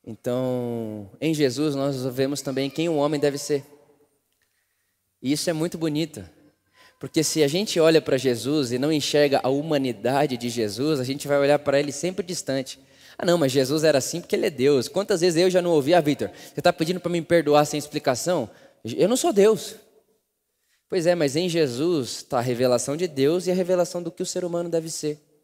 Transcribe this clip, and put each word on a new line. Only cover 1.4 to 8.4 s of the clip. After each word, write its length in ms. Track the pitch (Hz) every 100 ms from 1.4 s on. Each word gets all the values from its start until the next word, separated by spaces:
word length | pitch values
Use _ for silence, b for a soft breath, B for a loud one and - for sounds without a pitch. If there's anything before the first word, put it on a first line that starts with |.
| 139 120 151 139
nós 280 | 139 135 131
vemos 360 | 127 135 143
também 260 | 147 131 139
quem 200 | 139 170
o 80 | 151
homem 240 | 147 151
deve 180 | 147 143
ser. 260 | - 143 - - _ _ _ _ _ _ _ _ _ _ _ _ _ _
E 80 | 127
isso 160 | 151 -
é 40 |
muito 260 | 160 170 175
bonito. 500 | 160 147 160 - 92 _ _ _ _ b b b
Porque 240 | 135 -
se 200 | 151 160
a 40 | 139
gente 300 | 170 214 175
olha 240 | 160 160
pra 160 | 143 135
Jesus 540 | 127 117